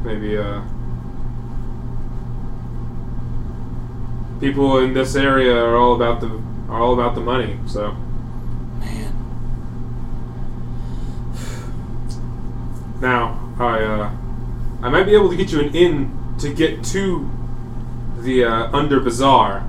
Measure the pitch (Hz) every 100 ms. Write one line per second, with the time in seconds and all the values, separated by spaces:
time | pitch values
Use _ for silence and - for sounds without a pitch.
0 | 113 107 107 107 107 - - - - -
1 | - - - - - - - - - -
2 | - - - - - - - - - -
3 | - - - - - - - - - -
4 | - - - 120 135 139 139 131 131 131
5 | 127 143 135 135 127 120 117 117 123 120
6 | 120 117 - - - - - 113 120 123
7 | 120 120 113 127 113 120 - 104 104 104
8 | - - - - - - - - - 220
9 | - - - - - - - - - -
10 | - - - - - - - - - -
11 | - - - - - - - - - -
12 | - - - - - - - - - -
13 | 127 123 120 - - - 123 110 107 107
14 | 104 - - - - - - - 123 156
15 | 196 214 190 - - 151 143 160 175 147
16 | 123 - - - 143 123 156 - - 190
17 | 196 170 123 - - - - - - -
18 | - - 123 127 117 113 104 139 151 135
19 | 120 117 139 123 - 98